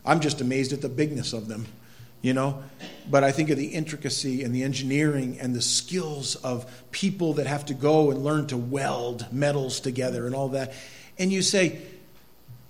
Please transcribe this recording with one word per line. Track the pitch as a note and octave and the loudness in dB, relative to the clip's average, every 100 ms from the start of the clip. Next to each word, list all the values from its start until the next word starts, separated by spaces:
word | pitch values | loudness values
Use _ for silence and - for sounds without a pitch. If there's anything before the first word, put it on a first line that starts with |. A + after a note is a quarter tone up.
| C3 | 4
I'm | D#3+ | 4
just | D3 C3+ | 4 2
amazed | B2 C3 C3 | 2 2 2
at | C#3+ | -2
the | C#3+ | -2
bigness | B2 D3+ C#3 - | 0 0 0 -4
of | A#2 G#2+ | -6 -6
them, | A2 A2 - - - - - | -8 -8 -12 -20 -20 -20 -4
you | B2+ | 0
know. | C3 C#3 C#3 - - - - - | 2 0 -2 -10 -16 -16 -14 2
But | C#3 | 4
I | C#3 | 4
think | D3 D3+ | 4 2
of | C#3 | 0
the | C#3+ | 0
intricacy | E3+ D#3 D3 C3+ - C#3 B2+ | -4 -6 -6 -4 -4 -2 -2
and | B2 | -2
the | B2+ | 0
engineering | C3+ C3 C3+ C#3 D3+ C#3+ B2+ B2 | 0 -2 0 2 4 2 -2 -4
and | B2+ B2 | -4 0
the | |
skills | A#2 - - F3+ D#3+ D3 B2+ - | 0 0 0 -4 -2 -4 -6 -4
of | C3 B2 - - - | -4 -4 -6 -16 -12
people | - G3 F#3+ E3 D3+ | -2 -2 2 2 2
that | C3 | 0
have | C#3+ C#3+ | -2 -4
to | |
go | B2+ D3 D#3 D3+ | 0 6 6 6
and | C3 | 4
learn | C#3 D3+ D3 | 2 0 0
to | B2+ | -2
weld | A#2+ C#3 C#3 B2+ A#2+ A2+ A2+ | -2 -2 0 -2 -4 -6 -4
metals | B2 C#3+ C#3+ C3 A#2+ | 0 2 2 0 -2
together | C3+ B2 B2+ B2 A#2+ | -2 -2 -2 -2 -4
and | C3 | -2
all | C3+ | -2
that. | C3+ C3 - - - - - | -2 -4 -8 -16 -18 -18 -2
And | F#3 | 0
you | F#3+ | 2
say, | F#3 G3+ F3 - - - - - - - - - - | 2 4 2 0 -12 -18 -20 -20 -20 -20 -20 -20 -20